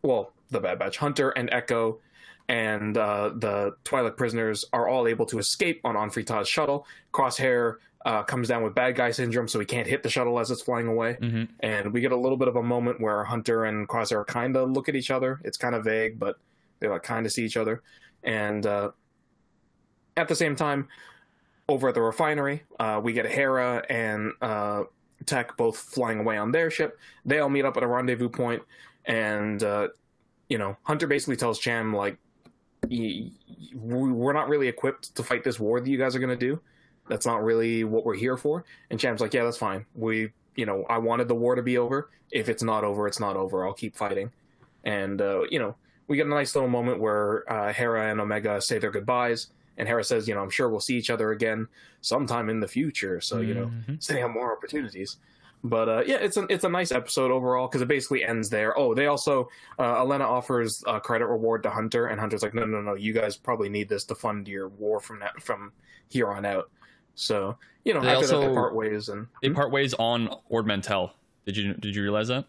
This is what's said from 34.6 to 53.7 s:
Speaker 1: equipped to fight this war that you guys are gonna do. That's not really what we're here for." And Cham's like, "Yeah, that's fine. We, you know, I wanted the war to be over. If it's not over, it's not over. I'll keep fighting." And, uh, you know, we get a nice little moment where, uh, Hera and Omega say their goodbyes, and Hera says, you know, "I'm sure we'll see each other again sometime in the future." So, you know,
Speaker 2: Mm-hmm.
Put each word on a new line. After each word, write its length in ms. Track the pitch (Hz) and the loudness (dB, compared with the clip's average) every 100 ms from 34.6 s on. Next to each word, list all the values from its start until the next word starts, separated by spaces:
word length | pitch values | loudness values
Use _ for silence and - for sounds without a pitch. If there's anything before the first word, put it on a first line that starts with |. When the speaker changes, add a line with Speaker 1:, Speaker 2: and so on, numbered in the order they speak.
| 131 | 2
Speaker 1:
equipped 480 | - 135 - - - | 0 -2 -2 -10 -8
to 80 | |
fight 220 | 123 123 131 | -2 0 0
this 120 | 113 | -2
war 220 | 107 120 | 0 0
that 100 | 127 | 0
you 80 | 135 | 0
guys 160 | 131 127 | 0 0
are 20 | |
gonna 160 | 127 123 | -2 0
do. 240 | 123 151 _ _ _ _ - | 0 -2 _ _ _ _ -6
That's 180 | 107 123 | -2 0
not 180 | 117 | 0
really 420 | 107 113 117 113 110 | 2 2 2 0 2
what 200 | 110 113 | 2 0
we're 100 | 98 | 0
here 200 | 123 131 | -2 0
for." 300 | 147 165 - - _ | 0 -2 -6 -20 _
And 100 | 117 | -2
Cham's 220 | 127 110 | 0 0
like, 120 | 110 | 0
"Yeah, 120 | 127 117 | 2 0
that's 120 | 117 | 0
fine. 280 | 107 95 107 - | -2 -4 -8 -4
We, 380 | 113 110 110 _ _ - | -2 0 -2 _ _ -6
you 100 | 107 | -2
know, 180 | 98 - | -2 0
I 80 | 117 | 0
wanted 320 | 113 117 120 | 2 2 2
the 60 | 117 | 2
war 200 | 120 123 | 2 2
to 80 | |
be 140 | 123 123 | 2 2
over. 320 | 120 135 147 _ _ | 2 -2 -4 _ _
If 180 | - - | -2 -2
it's 120 | 110 | -2
not 200 | 113 107 | 0 0
over, 240 | 104 101 104 | 0 0 -2
it's 120 | - | -2
not 160 | 104 95 | -2 -2
over. 280 | 95 95 92 | -2 -2 -2
I'll 80 | |
keep 220 | 98 110 - | -4 -10 -4
fighting." 360 | 104 98 107 _ _ _ - _ | -2 -2 -4 _ _ _ -20 _
And, 380 | - 104 98 98 | -4 -2 -2 0
uh, 220 | 101 95 - | 0 0 0
you 100 | 156 | 0
know, 160 | 107 - _ _ - | -2 -6 _ _ -2
we 100 | 143 | 0
get 80 | 147 | 2
a 40 | |
nice 240 | 147 139 143 | 2 2 0
little 140 | 127 | 2
moment 300 | 120 120 120 | 2 2 0
where, 500 | 110 104 104 110 - | 2 2 2 0 -2
uh, 200 | 110 104 | -2 0
Hera 400 | 107 120 113 110 | 0 2 2 0
and 80 | 107 | 0
Omega 400 | 104 107 107 104 | 0 0 0 0
say 160 | - 110 | 0 0
their 120 | 104 | 0
goodbyes, 560 | 101 104 123 120 117 - _ _ - | -2 0 2 2 0 -4 _ _ -6
and 100 | 107 | 0
Hera 160 | 117 | 0
says, 240 | 104 117 107 | 2 0 0
you 80 | 101 | -2
know, 60 | |
"I'm 60 | 95 | -2
sure 200 | - 127 | 0 0
we'll 100 | 107 | 0
see 140 | - 123 | -2 -2
each 120 | 113 | 0
other 220 | 113 110 | 0 0
again 360 | 107 113 110 110 - - _ | 0 0 0 -6 -10 -20 _
sometime 480 | - 123 135 120 110 | -2 -2 0 -2 0
in 100 | 110 | -2
the 80 | 104 | -2
future." 520 | 123 151 - 98 87 | -2 -2 -2 -4 -4
So, 180 | - 113 | -4 -4
you 120 | 110 | -2
know, 120 | 117 | -2
Speaker 2:
Mm-hmm. 280 | 117 | -4